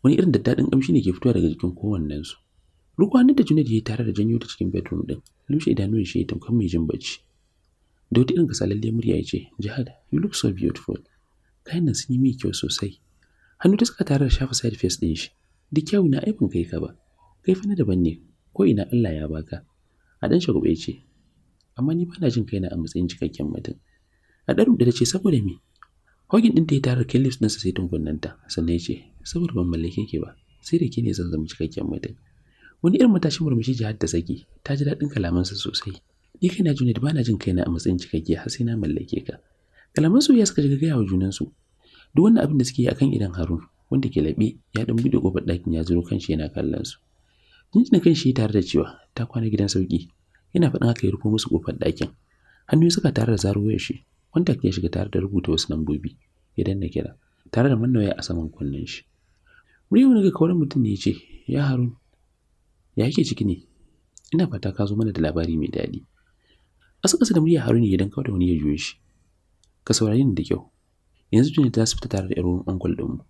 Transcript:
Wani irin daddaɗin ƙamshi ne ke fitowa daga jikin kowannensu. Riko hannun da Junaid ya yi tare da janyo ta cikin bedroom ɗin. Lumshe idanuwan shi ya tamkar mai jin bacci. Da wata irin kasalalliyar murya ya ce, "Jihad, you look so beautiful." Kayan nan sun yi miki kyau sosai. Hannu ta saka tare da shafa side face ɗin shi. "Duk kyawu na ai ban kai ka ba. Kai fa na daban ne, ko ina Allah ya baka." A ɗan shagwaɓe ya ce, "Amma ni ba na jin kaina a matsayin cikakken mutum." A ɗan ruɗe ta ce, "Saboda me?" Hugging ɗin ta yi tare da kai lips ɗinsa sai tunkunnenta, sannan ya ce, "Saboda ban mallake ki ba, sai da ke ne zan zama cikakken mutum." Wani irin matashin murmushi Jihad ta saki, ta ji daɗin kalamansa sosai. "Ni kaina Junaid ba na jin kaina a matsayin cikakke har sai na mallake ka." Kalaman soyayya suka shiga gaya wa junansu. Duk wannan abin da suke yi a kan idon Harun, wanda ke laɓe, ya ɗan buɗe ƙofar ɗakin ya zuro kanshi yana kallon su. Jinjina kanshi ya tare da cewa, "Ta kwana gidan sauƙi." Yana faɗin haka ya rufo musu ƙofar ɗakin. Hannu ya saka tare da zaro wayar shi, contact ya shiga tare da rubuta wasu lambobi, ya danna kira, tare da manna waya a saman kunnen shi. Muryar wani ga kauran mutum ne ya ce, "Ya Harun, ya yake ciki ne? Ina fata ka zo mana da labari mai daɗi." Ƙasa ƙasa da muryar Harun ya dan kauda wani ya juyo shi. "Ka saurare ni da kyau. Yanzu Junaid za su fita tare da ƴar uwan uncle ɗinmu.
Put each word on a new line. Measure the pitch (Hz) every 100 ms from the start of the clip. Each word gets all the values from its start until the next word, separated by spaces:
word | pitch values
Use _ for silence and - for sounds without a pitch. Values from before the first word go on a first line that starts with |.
Wani | 131 147
irin | 185
daddaɗin | 127 - - 135
ƙamshi | 135 135
ne | 156
ke | 95
fitowa | 90 127
daga | 107 82
jikin | 80 90
kowannensu. | 87 104 98 73 73 78 - _ _ _ _ _ -
Riko | 202 262
hannun | 247 269
da |
Junaid | - 156 131
ya |
yi | 110
tare | 107 110 113
da |
janyo | 98 107 117
ta | -
cikin | - 92
bedroom | 90 87 82 -
ɗin. | - _ _ -
Lumshe | 143 156
idanuwan | 113 98 110 90
shi | -
ya | -
tamkar | - -
mai | 117 95
jin | 85 80
bacci. | - - - _ _ _ _ _ _ _ _ _
Da | -
wata | 131
irin | 180 165
kasalalliyar | - 98 101 113
murya | 113 110 87
ya | -
ce, | - - -
"Jihad, | 104 135 123 - _
you | 151
look | 202
so | - 113
beautiful." | 92 - - - 101 - _ _ _ _ _ -
Kayan | 170
nan | 160
sun | - -
yi | 127
miki | 131 127 98
kyau |
sosai. | 92 - - 101 - _ _ _ _ _ _
Hannu | 180 202
ta |
saka | 233 - -
tare | 139
da | 135
shafa | - 131
side | - 117 107
face | - -
ɗin | 85 78
shi. | - _ _ _ _
"Duk | 147
kyawu | 156 208 175
na | 135
ai | -
ban | 214 113
kai | 87
ka | 85 82
ba. | 78 - _ _ _ _
Kai | -
fa | 185 202
na |
daban | 190 107 92
ne, | 85 80 _ _ _
ko | -
ina | 190 104 -
Allah | 120 107
ya | 78 78
baka." | 78 78 - _ _ _ _ _ _
A | -
ɗan | 175
shagwaɓe | 170 92 -
ya | 82
ce, | - - _ _ _ _ _ _ _ -
"Amma | 131
ni | 165 175
ba | 175
na | 156
jin | 117 104
kaina | 101 92
a | 85
matsayin | 82 90 87
cikakken | - 80 - 73
mutum." | - - - _ _ _ _ _ _ -
A |
ɗan | - 233
ruɗe | 233 120
ta |
ce, | 120
"Saboda | 120 185 202 143
me?" | 98 87 _ _ _ _ _ _ _
Hugging | 208 226 -
ɗin | 156
ta |
yi | 139
tare | 131 127
da |
kai | 117 143
lips | 135 -
ɗinsa | 107 -
sai | 92
tunkunnenta, | 90 90 80 78 78 - - _
sannan | - 82
ya | 85
ce, | - - - -
"Saboda | - 170 170
ban | 107 87
mallake | 82 85 - 107
ki | 80
ba, | - - _ _
sai | - 170
da | 151
ke | -
ne | 117
zan | 95 87
zama | 78 80
cikakken | - 78 -
mutum." | - - - - _ _ _ _ - _
Wani | 170 214
irin | 254
matashin | 190 156 -
murmushi | 160 120 110 123
Jihad | 107 107
ta | -
saki, | 85 87 131 - -
ta | - 139
ji |
daɗin | 143 - 143
kalamansa | - 90 90 92 101
sosai. | - - - 90 _ _ _ -
"Ni | 180
kaina | 180 175
Junaid | 139 123 110
ba | 139
na | 156
jin | 117 101
kaina | - 90
a | -
matsayin | 80 - 90
cikakke | - 80 78 82
har | -
sai | -
na | 117 113
mallake | 98 - - - -
ka." | - _ _ _ _ _ -
Kalaman | 156 226
soyayya | 294 247 202
suka | -
shiga | 143 139
gaya | 160 135
wa | 98
junansu. | 92 95 98 - _ _ _ _ _ _
Duk | - 202
wannan | 226
abin | 143 151
da |
suke | 123 -
yi | 120
a |
kan | - 135
idon | 110 101
Harun, | 87 82 82 - _ _
wanda | 135 127
ke | 98
laɓe, | 78 - 107 - _ 107
ya |
ɗan | 117 113
buɗe | 131 -
ƙofar | 95 92 -
ɗakin | 87 85
ya | 82
zuro | 82 87
kanshi | 87 101 - 78
yana | 78
kallon | - - -
su. | - - _ _ _ _ _ _ _
Jinjina | 214 240 185
kanshi | 175 156 131
ya |
tare | 127 110
da | 107
cewa, | - 80 71 - _
"Ta | - 113
kwana | 120 110
gidan | 107 101
sauƙi." | - 92 87 - _ _ _ _
Yana | 180 160
faɗin | 123 120
haka | 117 98
ya |
rufo | 98 107
musu | 107 -
ƙofar | 82 - -
ɗakin. | - - - - _ _ _ _ -
Hannu | 151
ya | 170
saka | 170 147
tare | - 110
da | 107
zaro | 98 104
wayar | 104 107
shi, | - - _ _ _
contact | - 175 -
ya | -
shiga | 92 92
tare | 87 98
da | -
rubuta | 98 98 87
wasu | 80 -
lambobi, | 78 76 73 - - _ _ _ -
ya |
danna | 95 98 85
kira, | - - - _ _ _
tare | 113 135
da | 120
manna | 120 123
waya | 101 -
a |
saman | - 85 80
kunnen | - 71 67 -
shi. | - _ _ _ _ _ _ _ _ _
Muryar | 208 269
wani | 233
ga | 190
kauran | - 160 175
mutum | 151 143
ne | 113
ya | 101
ce, | - - - - -
"Ya | 135 143
Harun, | 127 123 117 _ _ _ _ _ _ _ _ _ -
ya |
yake | 117 -
ciki | 160 107
ne? | 104 87 - _ _ _ _ - _
Ina | 160 180
fata | 98 101
ka | - 101
zo | 104
mana | 110
da | 92
labari | 80 82 85 80
mai | 76
daɗi." | - - - - _ _ _ _ _ _ _ _ _
Ƙasa | - -
ƙasa | 240
da | 175
muryar | 160 165
Harun | 117 117
ya | 110 92
dan | 98
kauda | - -
wani | 95 90
ya | 82
juyo | 73 73
shi. | - - _ _ _ _ _ _ _ _
"Ka | -
saurare | 113 110 113
ni | 139
da | -
kyau. | - 87 - _ _ _ _ _ _
Yanzu | 107 143
Junaid | - 131 113
za | 113
su | -
fita | 113
tare | 98 92
da |
ƴar | 87
uwan | 87 90 92
uncle | 92 87 -
ɗinmu. | - - -